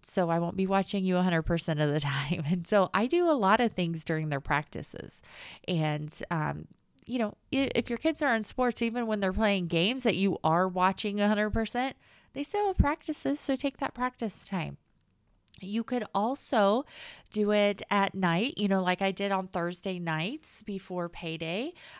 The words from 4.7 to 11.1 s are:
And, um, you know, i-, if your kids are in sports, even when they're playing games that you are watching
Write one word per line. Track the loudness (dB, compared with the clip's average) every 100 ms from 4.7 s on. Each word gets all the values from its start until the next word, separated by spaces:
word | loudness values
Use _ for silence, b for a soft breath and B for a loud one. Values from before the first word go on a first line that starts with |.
| -10 -10 -10 -12 -14 B B B B -2
And, | 0 0 -2 -4 -6 -4
um, | -2 -2 -4 -10 _ _ _ -6
you | -2
know, | -2 -6 -4
i-, | -2 0 0
if | -2
your | -2
kids | -2 0
are | 0 0
in |
sports, | 0 0 0 2
even | -2 -2 -2
when | 0
they're | 0
playing | 2 2 2 0
games | 2 2 2
that | 0 2
you | 2 2
are | 2 4 2
watching | 2 2 2 -4